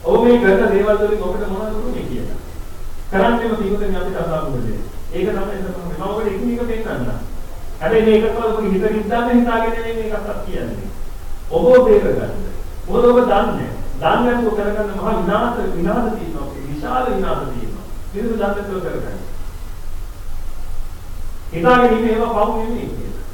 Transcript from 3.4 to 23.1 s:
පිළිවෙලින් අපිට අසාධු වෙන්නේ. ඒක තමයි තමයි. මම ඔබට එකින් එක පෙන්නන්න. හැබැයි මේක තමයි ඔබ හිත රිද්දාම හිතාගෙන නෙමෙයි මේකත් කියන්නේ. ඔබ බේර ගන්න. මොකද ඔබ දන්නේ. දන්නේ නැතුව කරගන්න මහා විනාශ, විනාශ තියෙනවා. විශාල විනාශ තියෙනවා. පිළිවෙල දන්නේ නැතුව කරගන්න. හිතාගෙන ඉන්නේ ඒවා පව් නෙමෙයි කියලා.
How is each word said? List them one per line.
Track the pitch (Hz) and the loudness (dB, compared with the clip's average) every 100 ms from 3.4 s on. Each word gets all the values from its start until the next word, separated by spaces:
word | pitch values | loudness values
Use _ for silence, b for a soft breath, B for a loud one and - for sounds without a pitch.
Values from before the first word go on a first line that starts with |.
| 233 | -2
පිළිවෙලින් | 220 196 196 - | -2 0 0 0
අපිට | 185 175 82 | 0 -2 -4
අසාධු | 82 82 156 | -2 -2 -2
වෙන්නේ. | 131 110 104 - - - | -2 -2 -4 -6 -8 -6
ඒක | 170 196 | -2 -2
තමයි | 190 202 196 | -2 -2 -4
තමයි. | 180 - 170 | -6 -6 -8
මම | 151 | -6
ඔබට | 196 214 208 | -4 -2 -4
එකින් | - 240 | -2 -2
එක | 240 233 226 | -2 -2 -2
පෙන්නන්න. | 220 - 240 - - - - - - | -4 -2 -2 -2 -4 -6 -6 -8 -8
හැබැයි | - 160 226 | -4 2 4
මේක | 220 214 - | 6 4 4
තමයි | - | 0
ඔබ | 220 - | 0 0
හිත | 196 190 | 2 2
රිද්දාම | 214 214 202 240 247 | 2 0 0 0 4
හිතාගෙන | 240 240 226 233 | 4 4 2 0
නෙමෙයි | 226 226 226 | -2 -2 -4
මේකත් | 214 214 208 202 | -4 -4 -4 -6
කියන්නේ. | - - - 220 196 - - - - - | -4 -4 -4 -6 -6 -6 -6 -6 -6 -6
ඔබ | - 247 247 254 | -2 2 8 8
බේර | 220 202 | 10 6
ගන්න. | - - - - - - - - | 6 0 -2 -2 -2 -4 -6 -8
මොකද | - 220 | -2 4
ඔබ | 240 247 | 6 6
දන්නේ. | 220 202 233 139 - - - | 6 4 2 0 -4 -4 -4
දන්නේ | - 165 - | 0 2 2
නැතුව | 247 240 220 | 2 2 0
කරගන්න | 202 208 208 202 | 0 0 0 -2
මහා | 196 202 | -2 -2
විනාශ, | 214 175 214 233 - 190 | 0 0 0 0 -2 -2
විනාශ | 170 175 233 220 | 0 0 0 -2
තියෙනවා. | 202 156 - 135 139 | -4 -6 -6 -6 -8
විශාල | 139 147 - 254 | -8 -8 -4 -2
විනාශ | - - - - | 0 0 0 -2
තියෙනවා. | - 117 - - - - | -4 -4 -4 -6 -8 -8
පිළිවෙල | - 202 226 208 | -6 -4 -2 0
දන්නේ | 202 | 0
නැතුව | 202 196 185 | -2 -4 -6
කරගන්න. | 165 - - 95 92 - - - - - - - - - - - - - - - - - - - - - - | -4 -4 -6 -6 -6 -4 -6 -6 -8 -6 -4 -4 -6 -8 -4 -4 -4 -4 -2 -2 -4 -6 -8 -6 -6 -6 -6
හිතාගෙන | 165 170 247 240 | 0 4 6 6
ඉන්නේ | 220 233 | 4 2
ඒවා | 220 - 208 | 0 0 2
පව් | 233 | 0
නෙමෙයි | 226 233 240 - | 0 -2 -4 -4
කියලා. | - - | -6 -6